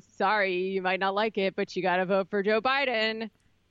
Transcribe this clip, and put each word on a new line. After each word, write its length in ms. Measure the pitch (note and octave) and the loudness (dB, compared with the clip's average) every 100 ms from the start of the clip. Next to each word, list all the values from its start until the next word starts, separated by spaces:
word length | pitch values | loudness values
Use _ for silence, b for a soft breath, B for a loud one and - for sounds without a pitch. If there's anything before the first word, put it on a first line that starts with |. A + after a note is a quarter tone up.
| - _ | -6 _
"Sorry, 380 | G3 G#3+ F#3+ | 0 2 2
you 280 | F3+ F#3+ F#3+ | 0 -2 -2
might 180 | F#3 F#3 | -2 0
not 140 | G3 | 0
like 240 | G3 A3+ G3+ | 0 -2 0
it, 180 | G3 G3 | -2 -2
but 180 | G3 | -4
you 80 | F#3+ | -2
gotta 220 | F3+ F3+ | 0 0
vote 240 | F#3 G3 F#3+ | 2 0 0
for 140 | G#3 | -2
Joe 180 | G3 A3 | 0 0
Biden." 720 | B3 C4+ C4+ A3+ A3 A3 A3 - _ _ _ | 2 0 0 0 -2 -2 -8 -12 _ _ _